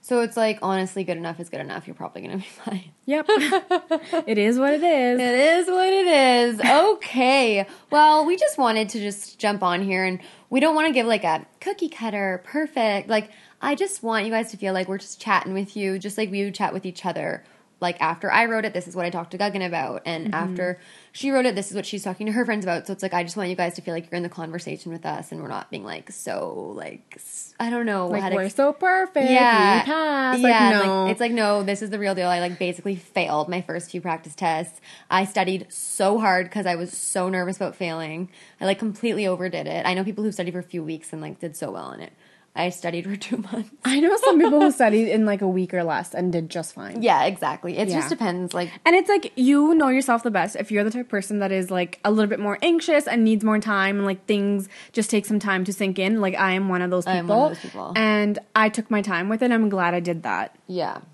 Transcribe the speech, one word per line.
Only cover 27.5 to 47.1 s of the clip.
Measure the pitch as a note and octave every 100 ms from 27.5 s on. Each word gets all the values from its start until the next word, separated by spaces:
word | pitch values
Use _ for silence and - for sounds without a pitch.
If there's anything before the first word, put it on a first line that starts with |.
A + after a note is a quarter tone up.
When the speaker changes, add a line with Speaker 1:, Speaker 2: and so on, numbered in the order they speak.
| _
Speaker 1:
I | A#3
don't | A#3+ A#3
know | G3 F3+
Speaker 2:
Like, | G3+
Speaker 1:
how | F#3+
to | F#3+
Speaker 2:
"We're | F#3+
Speaker 1:
ex- | G#3
Speaker 2:
so | C#4
perfect. | D4 F#4 F#4 F#4 D#4 C4
Speaker 1:
Yeah. | B3+ B3 A3+ G3+ G3
Speaker 2:
We | -
passed." | D#4 D#4 C#4+ C4 B3+
Speaker 1:
Yeah, | B3 A3+ G3+
Speaker 2:
Like, | G3+
Speaker 1:
like, | G3
Speaker 2:
no. | F#3+ F#3+
Speaker 1:
it's | A3
like, | A#3
"No, | A#3 G#3+ G#3
this | G3 G3+
is | G#3+
the | G#3
real | G3+ F#3
deal. | F3+
I, | F3
like, | F3 F3
basically | F3+ F3 G3+ F#3+
failed | - - E3+ D3+ D3+
my | F3+
first | F3 F3 E3+
few | F3+
practice | F3 D#3+ E3 D3
tests. | F3+ D#3+ E3+ - - - _
I | F#3 G3
studied | G#3 F#3 F#3+ -
so | - - - G3 A3
hard | A3 F#3 F3+
'cause | G#3 F#3+
I | E3+
was | F3 -
so | - G3 F#3
nervous | F#3 F3+ F#3
about | F3+ -
failing. | F3+ D#3+ D#3+ D#3+ F3+ - - _
I, | F#3+
like, | G3
completely | A3 G3+ A#3 G#3 G3+
overdid | F3+ F3+ E3+ D#3
it." | E3 -
I | F3+
know | F#3+
people | G3+
who | G#3+
studied | F#3+ F3
for | F3+
a |
few | F3+ F3
weeks | D#3 D#3+ -
and, | D#3+
like, | D#3 -
did | E3+ D3+
so | C#3
well | F#2 C2+
in | -
it. | D#2+ _ _ _ _ -
I | F3
studied | F3+ F3 E3+ F3+
for | G3+
<laughs> | -
two | A3+ G#3
months. | A#3+ G#3+ -
Speaker 2:
I | B3+ C#4
know | E4 G#4+
some | B4+ E4
people | F4 D4
who | D4
studied | - A#3 G#3 A3+
in, | G#3+ G#3+
like, | G3+
a | G3
week | F#3 F3+
or | F3+
less | E3+ D3+ F3+
and | - F3+
did | E3+ D#3+
just | F3 D#3+
fine. | - G3 A3+
Speaker 1:
Yeah, | A3+